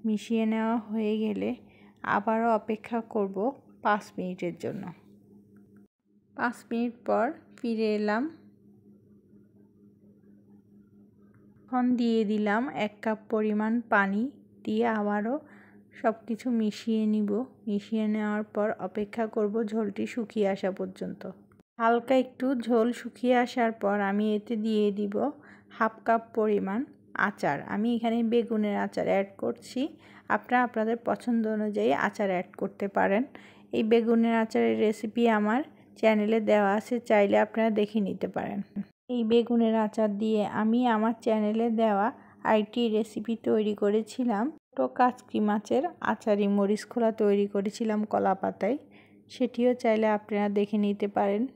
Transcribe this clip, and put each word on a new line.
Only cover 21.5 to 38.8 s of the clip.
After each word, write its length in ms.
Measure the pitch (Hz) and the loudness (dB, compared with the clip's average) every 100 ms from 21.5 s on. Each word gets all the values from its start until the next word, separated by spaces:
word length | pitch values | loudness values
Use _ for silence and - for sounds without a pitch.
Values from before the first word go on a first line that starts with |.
| _ _ - | _ _ 0
হালকা 360 | 226 233 233 262 | 2 2 2 2
একটু 300 | 254 - 254 254 | 2 -4 -2 -2
ঝোল 280 | 226 240 233 | 2 2 2
শুকিয়ে 420 | 233 233 - 247 247 | 0 -10 -4 2 2
আসার 360 | 247 254 226 226 | 2 0 0 0
পর 160 | 202 202 | -2 0
আমি 220 | 196 202 214 | 0 0 0
এতে 200 | 208 208 226 | 0 -2 -4
দিয়ে 280 | 220 214 208 | 0 2 2
দিব 220 | 202 208 208 233 - - - - | 0 -4 -2 -2 -4 -20 -20 -20
হাফ 240 | - 220 - | -2 -2 -2
কাপ 180 | - 226 226 | 0 0 0
পরিমাণ 460 | - 214 202 190 208 294 - - - | -2 0 0 0 -4 -6 -12 -12 -2
আচার। 400 | 202 - 175 143 - | -2 0 -2 -2 -4
আমি 200 | 202 226 | -2 -2
এখানে 240 | 233 226 233 226 | 0 0 0 2
বেগুনের 460 | 240 214 220 208 202 | 0 0 -2 0 -2
আচার 280 | 202 - - | -2 -2 0
অ্যাড 200 | 190 196 - | 0 0 -6
করছি, 420 | 233 - - 254 311 - - - - | -6 -6 -10 -6 -6 -8 -20 -20 -4
আপনারা 320 | 208 - 247 | -4 0 0
আপনাদের 320 | 240 226 220 233 | 0 -2 -2 -2
পছন্দ 380 | 233 208 - 233 220 | -2 -4 -2 -2 0
অনুযায়ী 420 | 220 214 208 220 - | -2 -2 0 0 2
আচার 260 | 208 208 202 | 0 0 -2
অ্যাড 180 | 180 185 - | -2 -4 -8
করতে 300 | 196 - 202 | -8 -6 -4
পারেন। 340 | 196 190 196 269 - - - - | 0 2 2 0 -10 -20 -20 -6
এই 100 | - | -2
বেগুনের 500 | 220 233 226 233 226 226 | 2 4 4 2 4 2
আচারের 400 | 220 240 233 220 | 0 2 2 2
রেসিপি 460 | 214 214 220 233 233 | 0 0 -6 2 2
আমার 300 | 214 208 240 320 - - - | 4 2 0 -4 -14 -20 0
চ্যানেলে 420 | 220 214 208 226 | 2 4 2 2
দেওয়া 300 | 208 208 202 | 4 4 4
আছে, 200 | 208 - 240 - | 2 -2 -6 2
চাইলে 300 | 214 202 208 | 4 6 4
আপনারা 320 | 214 226 226 | 2 2 2
দেখে 280 | 208 208 226 | 2 0 0
নিতে 280 | 190 185 185 | -2 -4 -4
পারেন। 320 | 190 196 202 - 202 | -4 -6 -6 -8 -10